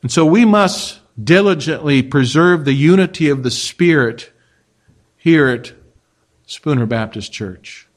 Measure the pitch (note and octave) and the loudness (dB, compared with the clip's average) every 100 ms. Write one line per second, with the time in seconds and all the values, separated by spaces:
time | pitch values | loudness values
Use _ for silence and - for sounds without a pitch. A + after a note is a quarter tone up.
0 | B2+ E3+ D#3+ F#3+ A#3+ G#3 F#3+ - - - | -2 0 2 4 4 2 0 -2 -10 -14
1 | _ - G#2 F3 G3+ E3+ B2+ D3+ D3+ C#3 | _ -12 0 2 2 0 -4 -6 0 0
2 | C3 C#3+ B2 D3+ F3 F3 C#3+ C3+ D3+ F#3+ | 2 0 0 2 2 2 0 2 4 4
3 | F3+ - D#3 C#3 B2+ - - - F3 D#3 | 2 0 -2 0 -4 -6 -10 0 2 2
4 | A#2+ A2+ - _ _ _ _ _ _ _ | 0 -4 -18 _ _ _ _ _ _ _
5 | _ _ E3 E3 C3+ A#2+ - - _ _ | _ _ 0 2 2 -2 -8 -20 _ _
6 | _ _ _ _ _ - D#3 C#3 A2+ A#2 | _ _ _ _ _ -12 -4 -2 -2 -4
7 | A2 A2 G2+ - G#2 F#2 - - _ | -6 -10 -14 -12 -12 -12 -20 -20 _